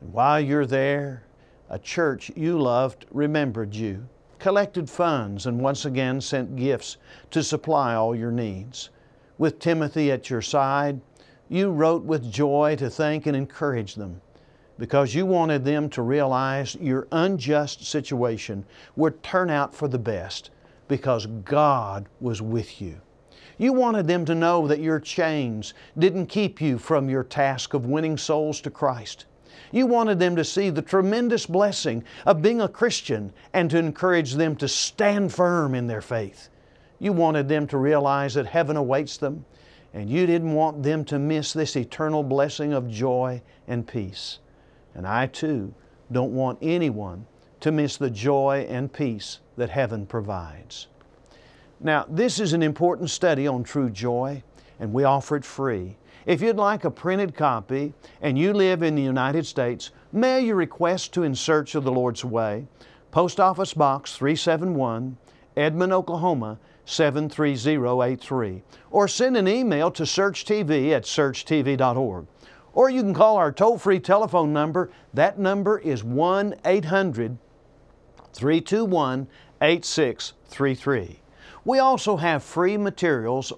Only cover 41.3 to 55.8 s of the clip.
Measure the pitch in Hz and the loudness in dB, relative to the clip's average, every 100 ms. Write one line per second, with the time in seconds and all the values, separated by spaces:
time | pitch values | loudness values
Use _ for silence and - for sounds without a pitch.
41.3 | 156 - 160 156 143 120 - 156 151 143 | -2 -2 -4 -2 -2 -6 -4 -2 -2 0
42.3 | 135 143 - 147 143 123 107 131 127 127 | 0 0 0 -2 -2 -2 -4 0 0 -2
43.3 | 123 - _ - 120 113 123 95 - - | -6 -12 _ -6 -6 -4 -6 -8 -10 -14
44.3 | - _ _ _ _ _ - 92 113 131 | -14 _ _ _ _ _ -10 -2 -2 -2
45.3 | - 156 139 98 - _ _ _ 123 127 | -4 -4 -2 -4 -12 _ _ _ -2 -2
46.3 | 131 127 113 160 175 160 107 98 90 113 | -2 -2 -2 -2 0 0 -2 -8 -12 -16
47.3 | _ _ _ 156 151 147 - 135 104 127 | _ _ _ 0 0 0 -2 -4 0 2
48.3 | 139 135 139 - 123 139 - 139 107 - | 2 2 0 -2 -6 -6 -4 -4 -4 -10
49.3 | - _ - 120 139 123 110 98 117 104 | -16 _ -6 -4 -2 -2 -4 -6 -6 -6
50.3 | 95 80 78 - - - _ - _ - | -8 -8 -16 -18 -18 -20 _ -20 _ -20
51.3 | - - - - _ 160 151 - 160 240 | -20 -20 -20 -20 _ 0 0 0 0 0
52.3 | 175 196 165 156 147 175 139 165 - 180 | 0 0 2 2 2 0 0 -4 0 2
53.3 | 139 143 127 117 147 127 98 120 120 131 | 2 0 -2 -4 -2 -2 -2 -2 -2 -2
54.3 | 143 - - - - 110 120 139 139 - | -8 -14 -20 -20 -10 -4 2 4 2 0
55.3 | 147 - - 135 104 | -4 -4 -4 -2 -2